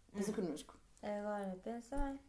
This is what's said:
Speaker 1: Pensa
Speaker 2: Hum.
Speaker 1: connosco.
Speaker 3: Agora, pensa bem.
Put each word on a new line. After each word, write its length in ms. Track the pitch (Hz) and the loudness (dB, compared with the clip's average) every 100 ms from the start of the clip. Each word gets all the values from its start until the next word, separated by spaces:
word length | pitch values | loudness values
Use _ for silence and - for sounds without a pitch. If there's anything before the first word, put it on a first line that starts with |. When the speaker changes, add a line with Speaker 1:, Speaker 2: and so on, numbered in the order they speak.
| - | -8
Speaker 1:
Pensa 200 | 208 196 | 0 2
Speaker 2:
Hum. 40 | 214 | 2
Speaker 1:
connosco. 400 | 175 - - - - - | 2 0 -6 -16 -20 -8
Speaker 3:
Agora, 520 | 214 208 208 208 196 185 | -2 0 0 0 -2 -4
pensa 320 | 220 233 - 277 | -4 -6 -2 2
bem. 220 | 277 277 | 2 2